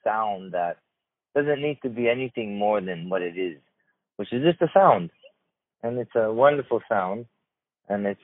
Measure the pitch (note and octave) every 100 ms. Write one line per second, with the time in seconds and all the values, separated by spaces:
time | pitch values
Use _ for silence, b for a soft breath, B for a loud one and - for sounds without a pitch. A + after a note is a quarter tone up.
0 | A2 G#2+ A2 G2 F#2+ F2 F2 E2 _ _
1 | _ _ _ C#3+ D3 C#3+ D3 C#3 C3 A2+
2 | A#2 B2 C3 - A2 G2+ G#2 G#2+ F#2+ F2
3 | F2 F#2 F2+ E2+ F#2 D2 _ _ _ _
4 | _ - G2+ B2 D#3 E3+ E3 G3 F#3+ A2
5 | E2+ - - _ _ _ _ _ A#2 B2
6 | A2+ A#2+ A2 A2+ C3+ D3 B2 A2+ - G#2+
7 | F#2 G#2 A#2+ _ _ _ _ _ - G2+
8 | G2+ G2